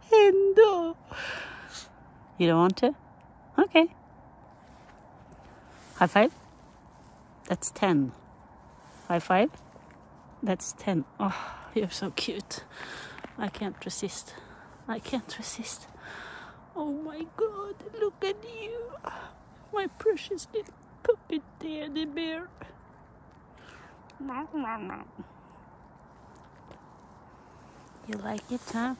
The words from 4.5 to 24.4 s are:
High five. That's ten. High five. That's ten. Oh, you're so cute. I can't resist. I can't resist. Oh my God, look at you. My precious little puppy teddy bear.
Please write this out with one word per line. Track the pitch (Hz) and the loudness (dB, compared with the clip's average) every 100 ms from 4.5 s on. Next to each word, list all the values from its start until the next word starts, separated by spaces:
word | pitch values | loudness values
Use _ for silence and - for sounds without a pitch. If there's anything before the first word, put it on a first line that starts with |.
| - - - - - - - - - - - - - - - | -20 -20 -20 -20 -20 -20 -20 -20 -20 -20 -20 -20 -20 -20 2
High | 175 | 4
five. | 202 240 - - - - - - - - - - - - | 6 4 2 -20 -20 -20 -20 -20 -20 -20 -20 -20 -20 -8
That's | 185 - | -4 -4
ten. | - 202 156 135 - - - - - - - - - - | -2 2 4 2 -4 -20 -20 -20 -20 -20 -20 -20 -20 -4
High | 170 | -4
five. | - 185 262 - - - - - - - - - | 2 4 4 0 -20 -20 -20 -20 -20 -20 -20 -8
That's | 208 180 - | -4 -4 -6
ten. | - - 180 135 - | -8 -2 -2 -4 -4
Oh, | 202 - - - - - | -4 -4 -10 -14 -6 -4
you're | 196 | -4
so | - 196 | -6 -8
cute. | - - 202 - - - - - - - - - - | -6 -6 -8 -10 -14 -14 -16 -14 -14 -16 -16 -18 -8
I | 214 | -8
can't | - 202 - - | -6 -8 -8 -10
resist. | - 196 - - - - - - - - | -8 -8 -10 -14 -18 -20 -20 -20 -20 -10
I | 226 | -10
can't | - 254 - - | -6 -8 -8 -12
resist. | 220 - 220 - - - - - - - - - - 370 | -12 -10 -10 -12 -14 -20 -18 -16 -16 -18 -18 -20 -16 -8
Oh | 302 | -6
my | 285 311 302 330 - | -6 -8 -10 -12 -4
God, | 440 415 403 403 427 453 | -4 -4 -10 -12 -14 -4
look | 427 - | -4 -2
at | 392 403 | -6 -6
you. | 453 466 427 466 480 539 - - - - - - - | -10 -14 -12 -10 -12 -12 -14 -12 -16 -20 -20 -20 -8
My | 415 392 | -6 -6
precious | - 440 370 - 370 - | -2 -2 -2 -4 -10 -8
little | 440 403 - - - | -10 -10 -18 -20 -8
puppy | - 440 - 320 - - | -2 -2 -2 -8 -8 -14
teddy | 320 311 302 285 311 | -10 -8 -8 -6 -6
bear. | 285 330 320 359 - - - - - - - - - - - - - - - - - 277 254 | -6 -6 -8 -12 -16 -20 -20 -20 -20 -20 -20 -20 -20 -20 -20 -20 -20 -20 -20 -20 -14 -10 -8